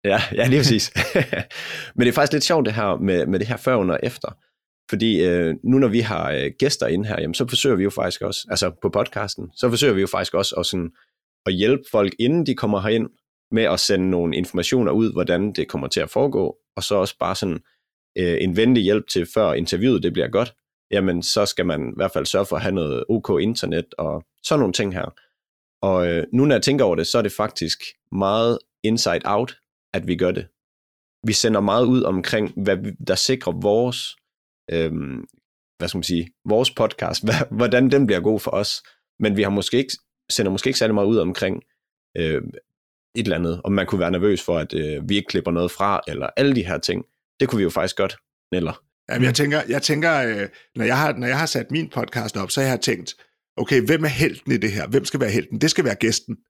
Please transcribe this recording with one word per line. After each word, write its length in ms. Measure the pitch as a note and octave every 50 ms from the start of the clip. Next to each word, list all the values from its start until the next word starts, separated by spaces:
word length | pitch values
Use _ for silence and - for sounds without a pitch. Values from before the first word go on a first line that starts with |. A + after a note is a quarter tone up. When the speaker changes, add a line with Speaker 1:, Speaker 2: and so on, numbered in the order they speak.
| -
Speaker 1:
Ja, 160 | G2+ G2 A2 - - A2
ja, 120 | G#2 A#2 B2+
lige 120 | B2+ D3
præcis. 320 | B2+ C3+ A#2+ G#2 - - - G2 - - - F#3 C#3 - - F2
<laughs> 560 | - _ - - - - - - - - -
Men 60 | -
det 80 | A#2+ B2
er 40 |
faktisk 200 | A#2 D#3 D3 C#3
lidt 120 | D#3+ D3 -
sjovt, 220 | - F3 D#3+ C3
det 80 | G#2+ G#2+
her 220 | A#2 G#2+ G2 F2
med, 300 | B1+ F2+ G2 F#2 F2 C#2
med 120 | C#2+ G2 F2+
det 80 | G2+ A2
her 80 | A#2+
før, 180 | A2 - C3 B2+
under 200 | A2+ F#2+ F2+ D#2+
og 60 | -
efter. 340 | - A#2+ - - - - - _ _ _ _ _ _ _ _ _ _ -
Fordi, 340 | - G2 A2 A2+ G#2+ D#2 F2
øh, 300 | F2+ F2 F2 E2+ E2 E2 - -
nu 140 | A2+ B2+ C3+
når 100 | C3 A2+
vi 120 | G2+ A#2
har, 300 | A2+ G#2+ G2+ E2 D#2+ C#2
øh, 180 | D2+ C2 C#2 C#2+ - -
gæster 280 | C3 D3 C#3+ - -
inde 220 | - E2 F#2 G#2+ G#2+
her, 120 | G#2 E2+
jamen, 140 | D#2 D#2 E2
så 120 | - C#3 A#2+
forsøger 280 | - - - C#3 A#2
vi 60 | F#2
jo 80 | F#2+ G2
faktisk 320 | - - - F2+ - -
også, 240 | - G2 G2 - - -
altså 200 | F2+ - G2+ F#2 E2 _
på 60 | - G2
podcasten, 600 | - G2+ - - - G2+ G#2 G2+ - - - F2+ _
så 120 | - - B2
forsøger 240 | A2+ A#2 D3 C3+ G#2
vi 60 | F#2+
jo 60 | G2
faktisk 280 | F2+ - F#2 F#2 - -
også 200 | F2 G2 - -
at 120 | - F2
sådan, 240 | - - F#2 E2+ E2 _ _ _ _ _ _ _ _ _ _ _
at 60 | G2 F#2+
hjælpe 280 | F2+ G2+ A2+ C#3 C3+ - -
folk, 240 | - A2 G2+ G2 - -
inden 280 | A2+ B2+ D#3 F3 D#3
de 80 | C3 B2
kommer 260 | - - G#2+ G#2 F#2+
herind, 280 | G2 A2 A2+ A2+ A2 - _ _ _ _ _ _ _ _
med 120 | G#2+ A2
at 180 | A2+ D2+ F2 -
sende 300 | - - G2+ F#2+ F#2 F#2+
nogle 260 | F#2 F2 E2+ E2+ C#2
informationer 560 | D2+ F2+ - - F2+ E2+ - C3 B2+ A2+ E2
ud, 200 | C#2 A2 A2+ G#2+
hvordan 400 | - - F2 - F2 F2 G2 G#2
det 160 | F#2+ - D2+ -
kommer 200 | - - C2+ C#2
til 120 | - -
at 100 | D2+ -
foregå, 460 | - - C3+ C#3+ - G2 F#2 - - _ _ _ _
og 60 | G2
så 120 | - - G#2
også 240 | G2 F#2 G2 - _
bare 160 | - F2 F#2+
sådan, 220 | - G#2+ F#2 D#2+ - _ _ _ _ _ _ _ _ _ _ _ -
øh, 200 | F2+ F2 E2+ -
en 160 | - F#2+ E2+
venlig 260 | G2+ A2+ B2 B2+ A#2+
hjælp 260 | F#2+ F#2+ G2+ - - -
til, 200 | - F#2 E2+ - -
før 180 | A2+ G#2+ E2+
interviewet, 500 | C#2+ C2 F2 - - F2 G#2+ C3 A#2+ F2+
det 100 | - F2+
bliver 160 | - F2+ C2+ B1
godt, 260 | - G2 A#2+ A#2 _ _ _ _ _ _ _ _
jamen, 320 | G2+ G2+ F#2+ F#2+ F2 F2
så 240 | E2 - - A2 G#2
skal 200 | - - - F2+
man 220 | F2 D#2 D2+ C#2 A#1
i 40 | G#1
hvert 160 | - F#2+ F#2+
fald 140 | - - C#2
sørge 200 | - - G2 G2+
for 100 | - -
at 60 | D#2+
have 120 | - F#2+ G2
noget 300 | F#2+ D#2+ D2+ C2 A#1 - -
OK 320 | A#2 A2 - - F#2+ C#2+
internet, 440 | E2+ A2 A#2+ - - F2+ D#2+ E2+ E2+ _ - -
og 260 | E2 D#2 D2+ D#2+ - _ _ _
sådan 180 | - - E3 D3+
nogle 120 | B2 F#2+
ting 200 | F2 - A2 G2 F#2
her. 200 | F2+ - - - _ _ _ _ _ _ _ _ _ _ _ _ _
Og, 240 | - G2 F#2+ F2+ F2+
øh, 180 | F2 E2+ E2+ D#2 -
nu 120 | - B2 C#3
når 100 | D3 C3+
jeg 80 | G#2
tænker 220 | - C#3 C3+ D3 B2+
over 100 | G2 E2+
det, 100 | E2+ E2
så 120 | - - A#2+
er 40 |
det 100 | G#2+ G2+
faktisk 460 | - - G#2 G#2+ - - F2 D#2 - - - - - _ _ _
meget 460 | - G2 G2 G2 G#2 A2+ A2+ A#2 A#2 - _ _ _ _
inside 380 | - A2 A2+ A#2+ - G2 E2+ E2+ -
out, 320 | - G#2 G#2 B2 A#2+ - _ _ _ _ _ _ _ -
at 120 | F#2+ F#2
vi 100 | F#2+ F2
gør 140 | E2 F2+ F2+
det. 160 | F#2 - - _ _ _ _ _ _ _ _ _ _ _ _ _ _ _ -
Vi 60 | A2+
sender 280 | G#2+ - - A2+ A2 G2+
meget 240 | G2+ G#2 G2+ A#2 B2+
ud 180 | A#2 B2+ B2+
omkring, 600 | - - F#2+ F#2 F2+ - - A2 G#2 - - -
hvad 140 | G2 G#2 F#2+
vi, 140 | F#2 - G#2 F#2+ - -
der 80 | - F#2
sikrer 380 | - - - C3 B2+ - F2+ E2+ F2+
vores, 560 | F#2 G#2 G#2 A2+ A#2+ B2 A#2+ - - - - _ _ _ _ _ _ _ _ _ _ -
øhm, 540 | E2 E2 E2 D#2+ D#2+ D#2+ C#2+ C#2 C2 A1 - _ _ _ _ _ _ _ _ _ _ _
hvad 100 | F2 E2+
skal 100 | - F#2
man 40 |
sige, 260 | E2+ - F2+ E2+ E2+ - _ _ _ -
vores 220 | G#2+ A2+ B2+ -
podcast, 540 | - - A#2 G#2+ - - - - - - -
<laughs> 40 | A2
hva-, 280 | C#3 D#3 D3 - G#2
hvordan 340 | G#2+ A#2+ A2+ A2 B2 C3 B2+
den 160 | C3+ C#3 C#3
bliver 140 | G#2 G2+ F2+
god 200 | F2 G#2 A2 G2
for 100 | - -
os. 320 | - F#2+ G#2 - - - _ - _ _ _ _ _ -
Men 160 | A2 A2 G2
vi 60 | G#2
har 80 | G2+ G2
måske 260 | G2+ G2+ F#2 - - B2
ikke, 180 | C#3 C3 - - _ _ _ _ _ -
sender 220 | - - G#2+ F#2+
måske 160 | F#2+ F#2+ - B2+
ikke 100 | C3+ -
særlig 160 | A#2 A2 G#2+
meget 120 | G#2 G2+
ud 120 | G2+ A#2 G#2+
omkring, 440 | D#2+ F2+ F2 - G2+ F#2+ - E2 _ _ _ _ _ _ _ _ _ _ _
øh, 260 | F2 E2 D#2+ D#2 C2 - - - - _ _ _ _ _ _ _ _ _ _ _
et 80 | A#2 A#2
eller 120 | G2+ E2
andet, 240 | E2 F2 E2 F2 F2 -
om 80 | -
man 140 | G2+ G2+ F#2
kunne 120 | - A2 F#2+
være 100 | F2 E2+
nervøs 320 | F#2 F2+ F#2 G#2 F#2+ E2+
for, 160 | - - F2 E2
at, 160 | D#2 - -
øh, 340 | D#2 D#2 D2+ D2+ C#2+ D2+ -
vi 80 | G2+
ikke 120 | G2+ F#2+ -
klipper 220 | - F#2 - F2
noget 200 | E2+ E2+ F2+ F2
fra, 300 | - - G2 G2+ G2 - - -
eller 180 | D2+ - C2+ - -
alle 180 | - C#3 C#3+ C3+
de 120 | A#2+ F2
her 120 | F2+ E2+ D#2+
ting. 260 | - - F2+ F#2 - _ _ _ _ _ _ _
Det 80 | C#3 B2+
kunne 80 | -
vi 60 | G#2+
jo 80 | G2 E2
faktisk 260 | - - E2+ F#2+ -
godt, 200 | - G2 F#2+ - - _ _ _ _ _ _
eller? 300 | F2+ F#2 E2+ D#2 - - _ _ _ _ _ -
Speaker 2:
Jamen, 140 | - B2
jeg 80 | B2+ B2+
Speaker 3:
Mm. 40 | B2
Speaker 2:
tænker, 280 | - D3 C#3+ D3 D3+ - A2+
jeg 140 | A#2 C#3+
tænker, 320 | - - D3 D3 D#3+ E3 D#3+ C#3+
øh, 260 | B2+ A#2 A2 G2+ G2+ G2 - - _ _ _
når 80 | B2 A2
jeg 140 | A2 B2 C3+
har, 140 | D3+ D3+
når 140 | B2+ A#2+ B2
jeg 120 | B2 C3 C#3+
har 80 | E3
sat 240 | D#3 - C#3 A#2 -
min 180 | C3+ D#3+ D#3 -
podcast 480 | - B2+ A2+ - - B2 G#2+ G#2+ -
op, 140 | G2+ F#2+ F2+
så 100 | - C#3
har 80 | C3+ C3+
jeg 120 | B2+ -
tænkt, 340 | - C#3 A#2 F2 E2+ - - _ - _ _ _ _ _ _
okay, 240 | - - - C#3+ B2+
hvem 240 | A#2+ A#2+ D#3+ D#3+ D#3+
er 40 | D3+
helten 440 | B2+ A#2 D#3 D3+ - - _ C#3+
i 40 | B2+
det 160 | G#2+ G2+ A2
her? 140 | G2 G#2 D2
Hvem 180 | D2+ A#2 - -
skal 160 | - - C#3
være 100 | B2+ G#2+
helten? 300 | G2+ A#2 - - A#2+ G#2
Det 100 | D3 D#3+
skal 140 | D3 - D#3
være 100 | A#2+ G2+
gæsten. 420 | - - A2+ A2+ - _ - A2 - _